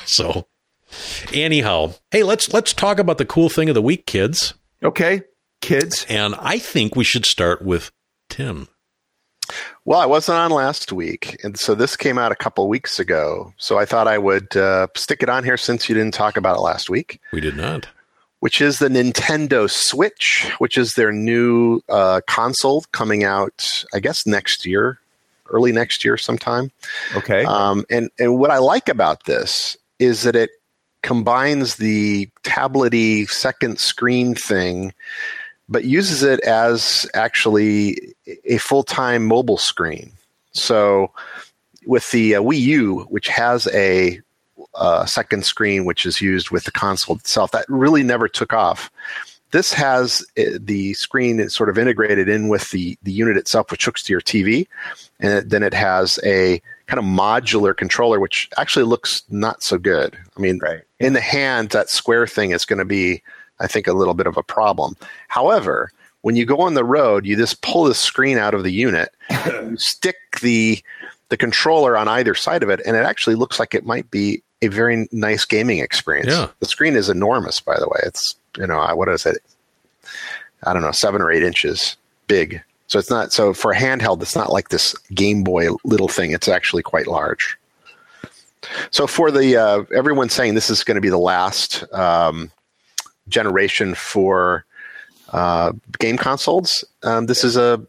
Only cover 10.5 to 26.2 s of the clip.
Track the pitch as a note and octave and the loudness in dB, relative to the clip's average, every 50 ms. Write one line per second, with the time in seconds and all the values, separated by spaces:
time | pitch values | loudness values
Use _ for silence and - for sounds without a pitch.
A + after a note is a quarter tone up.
10.5 | D#3+ C#3+ C3 C3+ D#3 - - - G2 F2+ E2 E2 E2+ - - - - - - G#2 | 2 2 0 0 -2 -4 -8 -8 -6 -6 -6 -6 -6 -8 -10 -12 -12 -12 -12 -10
11.5 | G2+ - - - G#2+ G#2 A#2 C3 - - - C#3+ B2+ B2 A#2+ A#2 G2+ - - A2+ | -8 -4 -2 0 2 2 0 0 -2 -2 -2 -2 0 0 0 0 0 -2 -4 -4
12.5 | - - G2 G2 A2 C3 - - - - F#2+ E2+ F2 D#2 D2+ D2+ D#2 - - F#2 | -2 -2 0 0 0 -2 -4 -4 -6 -4 -2 -2 0 0 0 -2 -4 -6 -8 -12
13.5 | - - - - G#2+ G2+ G#2 - - A#2 A2 A2 G#2+ G#2 G2+ G2 F#2+ G2 G2 G2 | -14 -12 -6 -2 0 0 0 2 2 2 2 2 2 2 2 2 0 0 0 -2
14.5 | - G2 F#2+ F#2+ F#2+ F#2+ F#2+ F#2 - - - - D3 - - A#2+ A#2+ C3 B2+ B2+ | 0 2 2 4 2 2 0 0 -4 -6 -6 -4 -4 -2 -2 0 0 0 0 0
15.5 | B2+ A#2+ - - A#2+ A#2 - - A2+ A2 A2 A2 G#2 - G#2 G#2+ - C3 A2 G2 | -2 -2 -2 -2 -2 -2 -2 0 0 0 0 0 0 0 -2 0 0 0 0 0
16.5 | F2 - - E2+ D#2+ - - - F2+ A#2 E3+ - - - - - - D#2+ D2+ D#2 | 0 2 0 0 -2 -2 -4 -4 -4 -4 -4 -6 -10 -20 -14 -10 -8 -6 -4 -4
17.5 | C#2+ D2 D#2+ - - D3 - - - _ _ _ _ _ _ _ _ _ - A2+ | -4 -4 -6 -6 -6 -8 -10 -14 -18 _ _ _ _ _ _ _ _ _ -4 -2
18.5 | - - C#3+ C#3+ C#3 - C#3+ C3+ C3 B2+ B2 B2 A#2+ - - - D#3 D3+ D3+ C#3 | 0 2 2 0 2 2 2 2 4 2 2 2 0 -2 -2 0 0 0 0 2
19.5 | C#3 B2 G#2 G2+ - - - - - C3 D3 D3 - - - - - - - - | 2 2 2 2 0 0 -2 0 0 2 0 0 0 -2 0 0 0 0 0 -2
20.5 | - - B2 A#2+ - C3 B2 A2+ - - A2+ G#2+ G#2+ G#2+ G#2+ A2+ A#2 A#2+ A#2+ A#2+ | -2 -2 -4 0 0 0 0 0 2 2 2 2 2 0 0 0 2 2 4 4
21.5 | A#2+ A#2 A#2+ A#2 A#2 A2+ - - G2+ G#2 G2 F#2 F#2 F#2+ - - - - A#2 B2 | 4 4 4 4 2 0 0 0 2 2 4 4 2 2 0 -2 -2 -2 0 0
22.5 | C3 - - C3+ C#3 D#3 - - - - A#2+ G#2+ G#2+ G#2 G2+ G2 G2 G2 G2 G2+ | 0 0 2 2 2 0 -2 -4 -6 -4 -2 0 0 2 2 2 0 0 -2 -2
23.5 | - - - - - - - - - G2+ G2 C3+ D#3 - - A2 G#2 G2+ - - | -4 -6 -6 -6 -6 -6 -6 -6 -6 -4 -4 -4 -4 -4 -2 0 0 0 0 -2
24.5 | - - - F2+ F#2 G2+ A2 B2 C3 - _ _ _ _ _ _ _ _ _ - | -4 -4 -4 -2 -2 0 0 -2 -2 -6 _ _ _ _ _ _ _ _ _ -2
25.5 | A#2 A2+ B2 B2 A2+ A2+ A#2 A2+ - - - A#2 A2+ A2+ | 0 2 2 2 2 2 0 -2 -4 -2 -2 -2 -2 -2